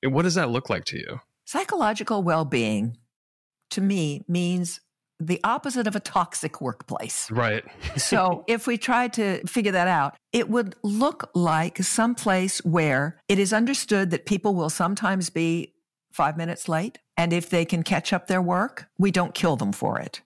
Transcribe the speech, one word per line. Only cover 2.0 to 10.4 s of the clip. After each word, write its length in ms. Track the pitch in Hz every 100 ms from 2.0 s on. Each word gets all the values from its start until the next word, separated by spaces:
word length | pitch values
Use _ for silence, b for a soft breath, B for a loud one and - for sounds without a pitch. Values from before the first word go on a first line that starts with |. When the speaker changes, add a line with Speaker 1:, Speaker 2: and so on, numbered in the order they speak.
| - 214
Speaker 2:
well-being 720 | 175 160 151 131 113 104 113 117 _ _ _ _ _ _ _
to 100 | -
me 420 | 196 196 156 143 -
means 540 | 175 175 180 170 - _ _ _ _
the 200 | 160 175
opposite 440 | 208 262 285 247 214
of 80 | 208
a 40 |
toxic 600 | - 196 175 - - -
workplace. 680 | 131 - - - 113 - -
Speaker 1:
Right. 320 | 110 117 107 - -
<laughs> 160 | - -
Speaker 2:
So 460 | - 202 185 175 -
if 200 | 226 240
we 100 | 240
tried 360 | - 247 247
to 320 | 240 208 185 -
figure 240 | - 202
that 160 | 185 175
out, 280 | 170 143 - _
it 180 | 233